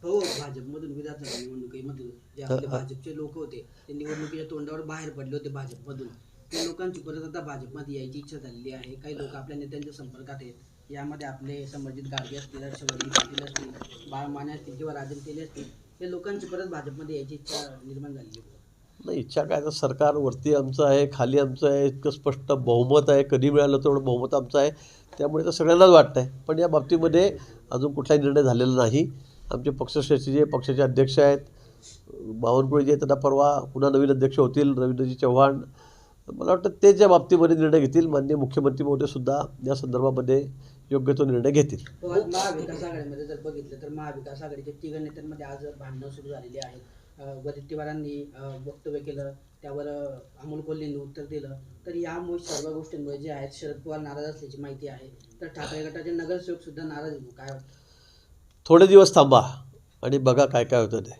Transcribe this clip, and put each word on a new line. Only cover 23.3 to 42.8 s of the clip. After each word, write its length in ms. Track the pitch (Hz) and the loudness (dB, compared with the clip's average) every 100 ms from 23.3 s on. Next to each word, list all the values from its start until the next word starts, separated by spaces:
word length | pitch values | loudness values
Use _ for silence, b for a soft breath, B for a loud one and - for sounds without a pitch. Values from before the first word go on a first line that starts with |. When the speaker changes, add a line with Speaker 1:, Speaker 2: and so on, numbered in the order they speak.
Speaker 2:
कधी 180 | 131 135 | 4 4
मिळालं 280 | 143 143 139 | 4 4 4
तेवढं 260 | 147 139 | 4 2
बहुमत 300 | 135 123 127 | 0 -2 0
आमचं 260 | 143 123 143 | -2 0 2
आहे, 120 | 143 147 b b b - | 2 0 b b b -4
त्यामुळे 280 | 147 156 170 | -2 0 -2
तर 40 | |
सगळ्यांनाच 400 | 165 160 170 185 | 0 4 10 12
वाटतं 300 | 170 143 - | 12 8 2
आहे. 100 | 131 - - | -2 -8 -6
पण 120 | 160 | -2
या 80 | 170 | 2
बाबतीमध्ये 680 | 156 131 165 160 160 196 143 B B - | 2 2 2 4 4 2 0 B B -8
अजून 220 | 127 143 | -4 -4
कुठलाही 280 | 143 131 151 | -4 2 4
निर्णय 220 | 139 143 | 4 4
झालेला 320 | 135 120 127 127 | 4 2 2 2
नाही. 320 | 117 135 170 b b b - | 2 2 -2 b b b -10
आमचे 180 | 120 131 | -6 -4
पक्षश्रेष्ठी 640 | 135 127 151 135 143 135 | -4 -4 -4 2 0 2
जे 120 | 139 | 2
पक्षाचे 380 | 147 143 135 131 | 2 0 -2 0
अध्यक्ष 380 | 131 127 135 135 | 2 2 2 6
आहेत, 200 | 143 139 - b b b b b _ | 4 4 -2 b b b b b _
बावनकुळे 720 | - 107 110 120 123 135 147 139 | -16 -12 -4 2 4 4 2 2
जे, 100 | 143 | 2
त्यांना 200 | 143 135 | 2 2
परवा 440 | 139 139 143 143 | 2 4 4 2
पुन्हा 300 | - 135 139 | -4 0 2
नवीन 200 | 139 139 | 4 4
अध्यक्ष 300 | 135 131 135 | 4 2 4
होतील, 380 | 127 135 143 127 | 2 4 2 2
रवींद्रजी 380 | 127 127 127 127 | 0 0 -2 0
चव्हाण, 440 | 131 127 139 139 - b b b b b - | 2 6 4 2 -8 b b b b b -16
मला 180 | - 170 | -6 0
वाटतं 180 | 180 190 - | 2 0 6
ते 100 | 202 | 8
ज्या 140 | 190 202 | 10 8
बाबतीमध्ये 500 | 175 139 180 165 160 | 8 8 6 6 4
निर्णय 220 | 156 156 | 4 4
घेतील, 280 | 135 151 165 | 4 2 2
माननीय 280 | 147 139 147 | 0 0 -2
मुख्यमंत्री 500 | 131 147 139 135 143 | 0 0 0 0 -2
महोदयसुद्धा 600 | 139 143 135 127 139 147 - 127 | 0 -2 -2 -2 -2 -4 -8 -4
या 80 | 135 | -4
संदर्भामध्ये 720 | 135 123 135 135 127 135 139 - b b - | -2 0 0 0 2 0 0 -12 b b -4
योग्य 220 | 139 131 | -2 0
तो 120 | 135 139 | 2 2
निर्णय 260 | 123 127 | 2 2
घेतील. 260 | 143 147 - - - | 2 2 -2 -14 -14
Speaker 1:
हो, 80 | 175 | -2
आज 120 | 180 170 | -2 -2
महाविकास 580 | 180 196 156 160 160 | -2 -2 -4 -8 -10